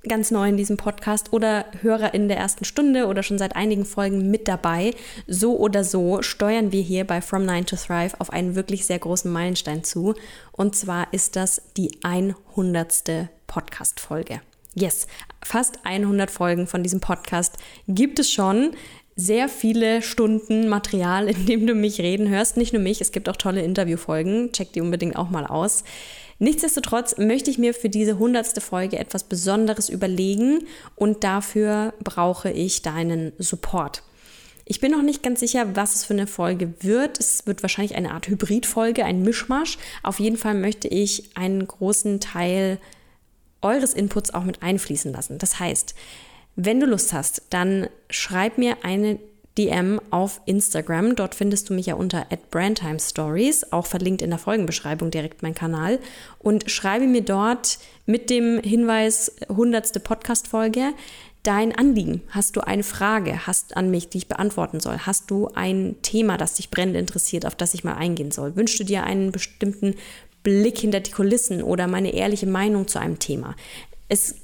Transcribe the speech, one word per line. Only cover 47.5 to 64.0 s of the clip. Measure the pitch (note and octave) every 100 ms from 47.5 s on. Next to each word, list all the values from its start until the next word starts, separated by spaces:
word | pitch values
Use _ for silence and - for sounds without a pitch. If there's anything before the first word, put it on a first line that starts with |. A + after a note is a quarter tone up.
| F3+ F#3 G3 - - -
schreib | - - F#3 G#3+ A3+
mir | A#3+ -
eine | F3 G3 G#3+ G#3 - _ _ -
D | G3+
M | F3+ F#3 G#3+ -
auf | F3+ G3 - -
Instagram. | G3 - D#3+ D#3 E3 A3 A#3+
Dort | F#3
findest | - G3+ G3+ -
du |
mich | F#3 F3+
ja |
unter | - F3+ F3 -
at | E3+ -
brandtime | E3+ G3 G#3+ D#3+ D#3
stories, | - - D#3 E3+ C4 D4+ -
auch | E3+
verlinkt | - F3+ F#3 F#3
in | E3
der | E3+
Folgenbeschreibung | - A3 E3 - D3 D#3 E3
direkt | D#3+ D#3 -
mein | D#3+ D#3+
Kanal. | E3 D#3+ E3+ C4 - - - -
Und | G#3 G#3+ G3+
schreibe | - F#3+ A3 C4
mir | B3
dort | G3+ G3 A3 A#3+ - - - - -
mit | A3+ A#3
dem | B3 A#3 A3+
Hinweis, | G#3 A#3 A#3 A3 A3 A3 - - -
hundertste | G3+ A#3+ A3+ A3 G3
Podcast-Folge, | - A3 - A#3 - A3 A3+ B3 C#4 D4 - - - -
dein | G#3+ G3+ A3+
Anliegen. | - C#4 A3 E3 E3+ -
Hast | G3 -
du | -
eine | - G3
Frage, | - - G3+ A3 E3+ E3+ -
hast | F3+ - -
an | F#3
mich, | F3